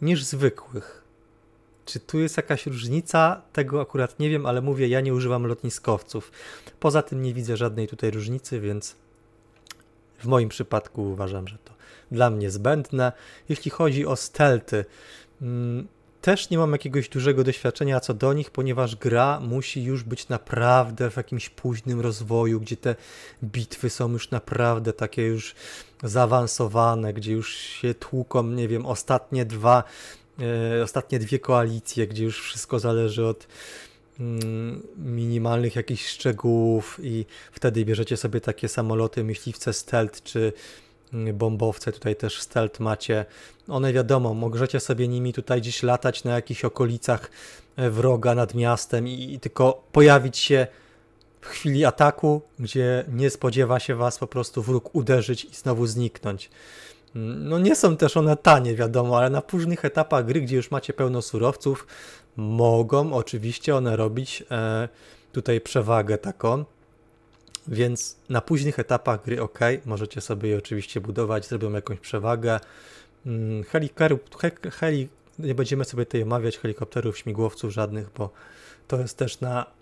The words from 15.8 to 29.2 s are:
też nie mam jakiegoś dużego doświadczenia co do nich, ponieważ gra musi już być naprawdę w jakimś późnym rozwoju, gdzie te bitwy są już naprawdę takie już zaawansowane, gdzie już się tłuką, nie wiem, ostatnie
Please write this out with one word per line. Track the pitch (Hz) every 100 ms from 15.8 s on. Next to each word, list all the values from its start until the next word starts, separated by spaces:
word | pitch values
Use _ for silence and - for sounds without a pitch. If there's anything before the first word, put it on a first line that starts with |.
| 202 _ _ _
też | 180 175 -
nie | 165
mam | 160
jakiegoś | 147 139 139 123
dużego | 135 135 135
doświadczenia | 131 123 123 - 139 131
co | -
do | 110 131
nich, | 147 143
ponieważ | - 131 127 123 110
gra | 127 117 135 147
musi | 120 127 - 139
już | 123 131
być | 113 123 -
naprawdę | 120 - 117 120 127 117 113 123
w | 120
jakimś | - 123 -
późnym | - 127 113 127 120
rozwoju, | 117 107 107 117 117 113
gdzie | 110 113
te | 127 113 - - - -
bitwy | 110 120 110 - 123
są | - 120
już | 117 -
naprawdę | 120 - 120 117 113 113
takie | - 107 -
już | 113 113 - - - - - _
zaawansowane, | 117 113 120 127 117 - 113 110 117 113 107
gdzie | 104 107
już | 110 110 -
się | - - 123
tłuką, | 117 - 131 120 127
nie | 113 123 117
wiem, | 113 131
ostatnie | 120 - 127